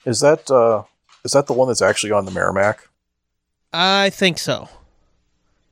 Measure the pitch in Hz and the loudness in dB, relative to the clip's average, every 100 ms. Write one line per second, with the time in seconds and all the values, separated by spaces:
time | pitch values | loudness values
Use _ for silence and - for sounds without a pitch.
0 | 131 110 143 156 - 131 117 107 - _ | -6 0 2 2 2 2 4 0 -4 _
1 | _ _ - 139 - 123 131 110 98 - | _ _ -2 0 0 0 0 2 0 0
2 | 104 104 95 92 92 95 104 - _ _ | -2 -2 -2 -4 -2 0 0 -2 _ _
3 | _ _ _ _ _ _ _ 165 185 196 | _ _ _ _ _ _ _ -2 0 2
4 | 196 - 190 156 - 123 - - _ _ | 0 0 -2 -2 -6 -8 -10 -20 _ _
5 | _ _ _ _ _ _ _ | _ _ _ _ _ _ _